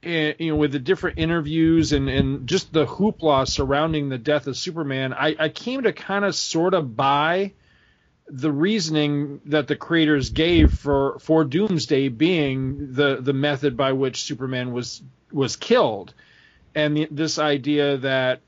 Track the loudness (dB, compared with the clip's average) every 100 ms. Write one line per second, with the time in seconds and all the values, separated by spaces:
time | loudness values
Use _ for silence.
0 | -4 -2 -2 -2 -2 0 0 0 -2 -2
1 | -2 -2 -2 0 -2 2 4 4 2 0
2 | 0 0 0 -2 -2 -2 0 0 0 0
3 | -2 0 2 2 2 -2 0 0 0 0
4 | -2 -4 0 0 0 -8 -8 -6 -4 -4
5 | -4 -2 -2 0 -2 -4 -8 -2 -2 -4
6 | -4 -2 -2 -2 -4 0 2 2 -2 -2
7 | 2 2 2 0 -2 -6 _ _ _ _
8 | _ _ -18 -4 -2 0 2 0 0 0
9 | 0 0 -4 -8 -2 0 0 -4 0 2
10 | 4 2 0 0 2 6 6 4 0 0
11 | 0 -4 2 2 4 2 0 0 2 0
12 | 0 2 2 2 0 0 -4 -6 -8 2
13 | 2 2 0 0 0 0 -2 0 0 2
14 | 0 -2 -8 -8 -6 -4 -4 -6 -8 -12
15 | -20 _ _ -2 -2 -4 2 4 4 0
16 | -10 -20 _ _ _ _ _ -2 0 0
17 | -2 -2 -4 0 0 0 0 2 2 0
18 | 0 0 0 -2